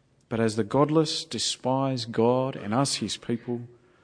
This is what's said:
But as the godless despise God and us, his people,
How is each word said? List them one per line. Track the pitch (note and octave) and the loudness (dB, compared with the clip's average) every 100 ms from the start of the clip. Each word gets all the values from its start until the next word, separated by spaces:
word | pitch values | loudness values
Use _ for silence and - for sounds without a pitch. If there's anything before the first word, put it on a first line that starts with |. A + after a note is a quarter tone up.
| _ _ - | _ _ -6
But | A#2 | 0
as | A2+ G#2+ | 0 0
the | |
godless | G#2 C3 D3 D#3 D#3 - | 0 4 4 4 2 -2
despise | - A2+ - - B2+ C3 C3+ B2+ A2+ | -6 -6 -4 -4 -2 0 0 -2 -4
God | A2+ A#2 B2+ C3 - | 2 4 4 0 -4
and | G2+ | -2
us, | A2+ C#3 - | 0 0 0
his | G#2 - | -4 -6
people, | - A#2+ - A#2+ A#2+ - _ _ | -4 -6 -4 -8 -8 -20 _ _